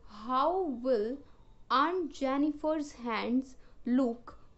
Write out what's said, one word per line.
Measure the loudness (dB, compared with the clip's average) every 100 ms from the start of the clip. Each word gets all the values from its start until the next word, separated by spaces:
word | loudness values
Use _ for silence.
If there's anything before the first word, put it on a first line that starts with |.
| -18 -12 0
"How | 2 2 2 -2 -2
will | 0 2 0 -4 -12 -20 -20 -20 2
Aunt | 4 4 2 -4 -2
Jennifer's | 0 2 0 0 0 0 -4 -8 -4
hands | -2 0 0 0 -10 -20 -8 0
look | 2 2 -2 -12 -20 -20